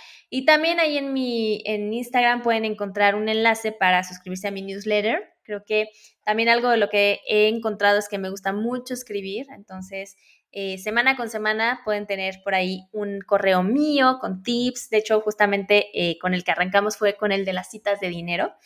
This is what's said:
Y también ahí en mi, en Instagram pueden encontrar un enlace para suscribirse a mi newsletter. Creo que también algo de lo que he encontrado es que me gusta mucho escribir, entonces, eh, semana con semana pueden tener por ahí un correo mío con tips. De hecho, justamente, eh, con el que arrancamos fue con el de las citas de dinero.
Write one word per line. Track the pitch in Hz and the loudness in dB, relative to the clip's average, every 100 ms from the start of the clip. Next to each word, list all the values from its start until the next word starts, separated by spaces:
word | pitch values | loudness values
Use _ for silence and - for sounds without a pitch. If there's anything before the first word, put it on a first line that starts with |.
| - - _ | -20 -20 _
Y | 254 269 | 0 4
también | 302 330 339 | 4 4 2
ahí | 320 285 | 2 0
en | 277 | -2
mi, | 269 247 233 220 208 | -2 -2 0 0 0
en | - 214 208 | -2 -2 -2
Instagram | 226 240 254 240 240 | -4 -2 2 2 2
pueden | 233 226 | 0 0
encontrar | 220 214 202 196 202 | 0 -4 -6 2 2
un | 208 214 | 2 0
enlace | 220 226 220 214 | 2 2 2 -4
para | 214 185 180 | 0 2 4
suscribirse | 185 180 185 185 202 | 0 -10 -10 -8 -6
a | |
mi | 196 | -8
newsletter. | 196 196 208 208 208 311 - _ | -8 -8 0 2 2 -2 -6 _
Creo | - 208 | -10 -10
que | 208 214 214 _ - _ | -2 0 0 _ -20 _
también | - 214 233 | -2 0 2
algo | 233 247 | 2 4
de | 233 | 2
lo | 214 | 2
que | 208 202 196 - | 2 2 0 0
he | 214 214 | 2 2
encontrado | 226 220 202 202 208 | 2 -4 0 2 2
es | 208 | 0
que | 196 | -6
me | 190 | -6
gusta | 196 196 | -6 -4
mucho | 202 226 247 247 | -2 -4 -4 -6
escribir, | 254 - 202 190 202 277 | -10 -8 -8 -6 -8 -10
entonces, | 208 202 190 185 196 196 - _ _ _ | -18 -16 -16 -12 -12 -12 -18 _ _ _
eh, | 202 196 190 | -8 -8 -6
semana | 202 226 254 262 | -2 0 2 0
con | 226 | -4
semana | 214 214 214 233 254 | -4 -2 0 -2 -2
pueden | - 208 208 | -4 -4 -4
tener | 196 190 190 | -4 -4 -6
por | 196 | -2
ahí | 190 185 190 - | 0 -2 -4 -8
un | 214 202 196 | -8 -6 -6
correo | - 196 196 185 | 0 2 4 4
mío | 185 269 302 285 262 262 | 4 2 2 4 4 2
con | - 190 | -4 -6
tips. | 190 240 247 247 - | -2 0 0 -4 -2
De | 214 | -2
hecho, | 214 214 | 2 2
justamente, | 214 214 208 202 190 208 - | 0 2 2 2 4 2 2
eh, | - 175 165 | -2 -2 -2
con | 180 | -2
el | 180 | -2
que | 175 | -2
arrancamos | 165 185 202 208 - | -2 2 2 2 0
fue | 208 202 | 0 0
con | 208 | 0
el | 196 | 0
de | 190 | -2
las | 185 185 | -4 -8
citas | 214 208 196 | -8 -4 -2
de | 185 | -4
dinero. | 170 170 175 - - | -6 -4 -4 -4 -6